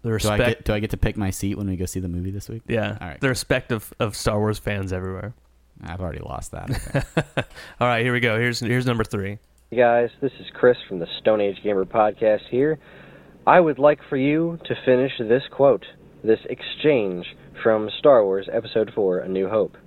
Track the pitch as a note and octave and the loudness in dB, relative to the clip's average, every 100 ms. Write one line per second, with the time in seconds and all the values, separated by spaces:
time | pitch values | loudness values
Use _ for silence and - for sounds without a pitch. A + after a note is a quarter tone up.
0 | A#2 A2 G#2+ G#2 A#2+ A#2 - G#2+ G#2 G2+ | -2 -2 0 2 0 0 -2 -2 -2 -2
1 | A#2 A2 F#2+ F#2 G2 G2+ G2+ F2+ F2+ F#2 | -2 0 -4 -4 -4 -4 -4 -4 -6 -6
2 | F#2 F2 F#2 G2 - A2+ - A#2 G#2 G2+ | -6 -6 -6 -8 -12 -14 -6 -4 -4 -8
3 | F2 C#2+ C#3 B2 - C3 - A2+ - - | -12 -4 -2 -2 -2 -4 -2 -8 -8 -4
4 | A2+ - - G#2+ G#2+ G#2+ - G2+ F#2+ F#2 | -4 -2 -2 0 0 -2 -4 -6 -4 -6
5 | F#2+ F#2+ G2+ - _ _ _ - - E2+ | -6 -10 -12 -14 _ _ _ -20 -14 -8
6 | F2+ D2+ - - - - F2 - - C#3 | -8 -8 -10 -10 -10 -12 -6 -8 -4 -6
7 | - - - - - - - - B2 A#2 | -2 -4 -4 -6 -8 -14 -20 -4 0 2
8 | B2 B2 A#2 A2 A#2+ A#2+ A#2 B2 B2+ A#2 | 0 0 0 2 0 -2 -2 0 0 0
9 | G#2+ G#2+ G2 G2+ _ _ _ A2+ A#2+ A#2+ | -2 -4 -6 -10 _ _ _ 2 4 4
10 | A#2 - C3+ - F#2+ - B2 B2 - F#2 | 2 -2 -8 -6 -18 2 4 4 -2 -8
11 | E2 - - G#2+ G2+ F#2+ G#2 G2 F#2+ A2+ | -8 -2 0 2 0 -2 -2 -2 0 2
12 | G#2+ G2+ A2 G#2 - A#2+ D3 D#3 - - | 2 2 2 2 0 -2 0 -2 -8 -20
13 | - - - - - E3 E3 C3 D3 D3+ | -20 -20 -20 -4 4 6 6 4 4 4
14 | - C#3+ C#3 D3+ E3 E3+ - A#2+ - B2+ | -2 -2 0 0 -2 -6 -8 -4 2 2
15 | C3+ - A2 B2 - - C#3 G#2+ - - | 2 -4 0 0 0 2 4 4 -2 -20
16 | - - G#2+ A2 - B2+ - - D3 C#3 | -20 -8 0 0 0 -10 -10 -2 2 2
17 | G2+ F2+ F2 - - - A2+ A2 G#2+ - | 0 -4 -8 -16 -20 -2 2 2 0 2
18 | - B2+ G2+ F#2+ G2 A#2 A2 A2+ A2 - | 6 6 6 0 -2 -6 -2 -2 -2 0
19 | G2 F2+ F#2 F#2+ F#2+ G#2+ F2+ - | 0 0 -2 -2 0 0 -2 -4